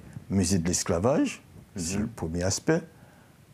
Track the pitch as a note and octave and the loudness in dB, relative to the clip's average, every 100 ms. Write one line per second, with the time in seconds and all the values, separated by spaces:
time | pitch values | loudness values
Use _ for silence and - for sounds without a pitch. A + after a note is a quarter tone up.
0 | - - - G2 F2+ G2 E2+ E2+ - E2+ | -10 -16 -2 0 2 2 0 -2 0 2
1 | A2 D#3 C#4+ - - - - G2 E2 G2 | 2 2 0 -4 -16 -20 -14 -8 -4 -2
2 | A#2 - E2 E2 F#2 - - D#3+ - - | -4 -6 -6 -2 0 0 2 0 -2 -14
3 | - - - - - | -20 -20 -20 -20 -20